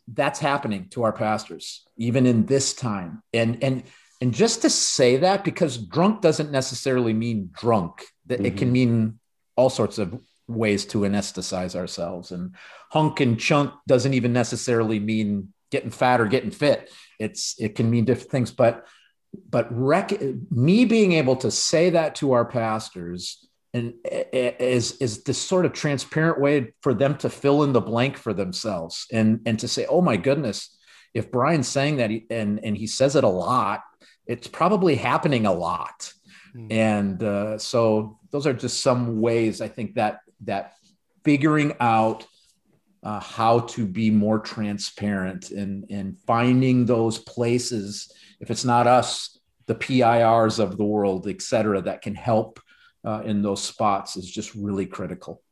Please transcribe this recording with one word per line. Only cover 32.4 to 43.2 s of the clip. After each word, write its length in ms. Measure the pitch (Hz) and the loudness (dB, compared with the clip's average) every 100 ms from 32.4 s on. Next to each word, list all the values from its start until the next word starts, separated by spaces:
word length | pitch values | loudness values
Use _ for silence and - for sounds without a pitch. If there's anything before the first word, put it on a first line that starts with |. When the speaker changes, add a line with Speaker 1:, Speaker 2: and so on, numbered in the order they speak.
| 104 104 | -4 -4
Speaker 1:
and 120 | 110 101 | -4 -6
he 100 | 110 | -6
says 300 | - 139 143 | 0 2 4
it 80 | |
a 40 | 120 | 2
lot, 540 | 92 87 127 98 107 - _ _ _ - | 2 0 0 0 -4 -10 _ _ _ -10
it's 200 | 120 - | -10 -10
probably 480 | - 170 208 180 131 | 0 2 4 2 2
happening 500 | 123 156 156 123 104 | 0 0 2 2 2
a 60 | |
lot. 600 | 87 85 87 - - - - _ - - | 0 -2 -6 -8 -12 -18 -18 _ -20 -20
Speaker 2:
Mm. 180 | 120 110 | -18 -4
Speaker 1:
And, 500 | 113 110 104 98 92 | 0 2 2 -2 -2
uh, 360 | 110 101 107 107 | -2 -2 -4 -6
so 600 | - 120 113 107 107 - - | -4 0 2 2 -2 -12 -8
those 160 | 143 143 | -2 -2
are 60 | |
just 280 | 120 123 - | -2 -4 -2
some 420 | 139 123 120 110 | 0 2 0 0
ways 400 | 117 117 113 - | 2 2 0 -2
I 60 | 110 | -10
think 260 | - 101 | -8 -8
that, 260 | 113 107 - _ _ | -2 -2 -4 _ _
that 320 | 107 98 - _ _ _ _ _ | -6 -6 -8 _ _ _ _ _
figuring 480 | 151 143 156 151 147 - | 2 4 4 2 0 0
out, 460 | 117 113 113 107 - _ _ _ _ _ _ _ | 2 4 2 -2 -12 _ _ _ _ _ _ _
uh, 180 | 104 104 | -10 -10